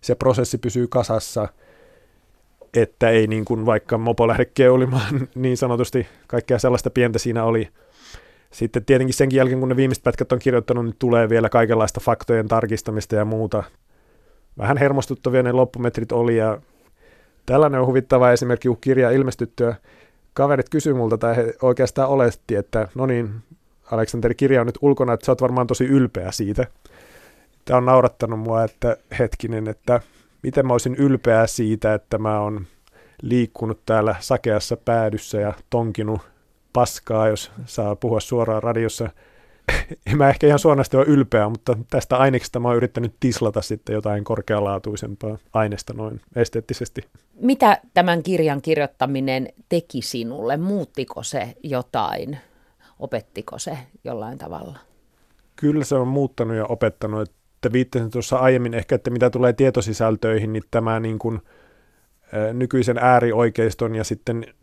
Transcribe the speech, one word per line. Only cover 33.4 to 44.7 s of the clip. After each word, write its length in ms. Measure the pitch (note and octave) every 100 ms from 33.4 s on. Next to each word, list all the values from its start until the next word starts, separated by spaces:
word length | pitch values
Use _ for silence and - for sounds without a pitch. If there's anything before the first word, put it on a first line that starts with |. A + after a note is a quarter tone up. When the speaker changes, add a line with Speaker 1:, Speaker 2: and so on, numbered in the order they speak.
| A#2 - A2 - -
Speaker 1:
täällä 300 | A2 G#2+ G2
sakeassa 560 | - B2+ - G#2+ - A#2
päädyssä 640 | - A#2 A2 G#2 - G#2+
ja 120 | G#2 G#2 -
tonkinut 500 | A#2+ A#2 G#2 G#2+ A2 - _ _ _ _
paskaa, 560 | B2 B2 - - A2 A2
jos 240 | G#2+ - -
saa 320 | A#2+ - G#2 G#2
puhua 240 | B2 A2+
suoraan 420 | - A#2+ A2+ A2
radiossa. 480 | A2+ A#2 A2+ - A#2 - _ _ _ _ -
<laughs> 240 | - - - -
En 120 | D3
mä 100 | C#3
ehkä 180 | C3+ D3
ihan 120 | D3
suorasti 380 | D#3+ C#3+ C3 C3
ole 80 | D3
ylpeä, 400 | C#3+ C3 A2+ G#2
mutta 280 | A2+ - A#2 A#2
tästä 260 | C3+ - B2+
aineksesta 440 | C3+ B2+ - B2
mä 80 | A#2+
oon 80 | A#2+
yrittänyt 380 | B2 - A#2 -
tislata 420 | B2+ A2+ A2+ G#2
sitten 320 | - G#2+ -
jotain 300 | G#2+ G#2+ G#2
korkealaatuisempaa 1120 | G#2 G#2+ G2 G#2 G2+